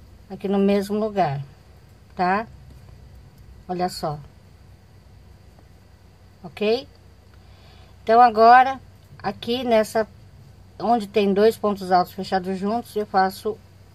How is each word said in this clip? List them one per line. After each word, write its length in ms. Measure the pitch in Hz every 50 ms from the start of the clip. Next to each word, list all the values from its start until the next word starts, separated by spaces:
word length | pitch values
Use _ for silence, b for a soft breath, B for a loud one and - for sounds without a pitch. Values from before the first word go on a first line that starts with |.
| - - - - - -
aqui 200 | 196 190 - 190
no 100 | 202 196
mesmo 400 | 196 202 202 202 196 202 208 208
lugar, 460 | 220 214 202 196 170 143 139 143 139 - - - - - - - - - - - - - -
tá? 320 | - 180 180 190 214 226 - - - - - - - - - - - - - - - - - - - - - - - - -
Olha 200 | 180 175 180 185
só. 300 | - - 175 156 147 151 - - - - - - - - - - - - - - - - - - - - - - - - - - - - - - - - - - - - - - - - - - - -
Ok? 460 | - 165 - - 208 214 233 262 285 - - - - - - - - - - b b b b b b b b b b b b b
Então, 180 | - 220 226 240
agora, 600 | 247 240 214 220 226 233 247 254 254 269 262 247 - - - - - - - -
aqui 400 | - 196 196 - - 233 240 262
nessa, 460 | 247 247 226 214 214 - - 226 214 - - - - - - - - - - - - - - -
onde 260 | 170 214 240 233 202
tem 260 | 202 - 220 202 202
dois 240 | 190 196 214 226 220
pontos 360 | - - 208 202 196 190 180
altos 200 | 185 180 180 -
fechados 460 | - 190 190 - 190 190 180 190 190 180
juntos, 380 | 202 202 226 240 - - -
eu 100 | 208 208
faço 500 | - - 190 190 190 196 - - - 214 - - - - - - -